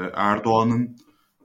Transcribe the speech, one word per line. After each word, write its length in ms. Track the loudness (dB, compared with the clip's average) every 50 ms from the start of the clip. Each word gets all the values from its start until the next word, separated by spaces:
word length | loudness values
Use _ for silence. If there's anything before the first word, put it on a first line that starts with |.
| -6 -6 -4
Erdoğan'ın, 840 | -2 0 0 0 0 0 2 2 2 2 2 0 0 -2 -4 -8 -16 -20 _ _ _ _ _ _ _